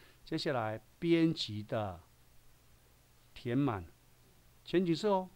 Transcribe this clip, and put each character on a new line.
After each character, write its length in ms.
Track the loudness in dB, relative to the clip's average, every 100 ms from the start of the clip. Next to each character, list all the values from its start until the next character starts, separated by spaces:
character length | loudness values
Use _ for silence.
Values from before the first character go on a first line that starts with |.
| -20 -20 -8
接 120 | -6
下 160 | -2
来 280 | -2 -2 -6 -12 -4
编 340 | 2 6 4
辑 300 | 2 -4 -8
的 360 | -4 -4 -4 -6 -16 -20 -20 -20 -20 -20 -20 -20 -20 -20 -20 -20 -20
填 240 | -10 -2 0
满 280 | 0 -2 -8 -18 -20 -20 -20 -20 -20 -20
前 220 | -2 0 2
景 100 | 2
色 140 | 2
哦。 200 | 0 -2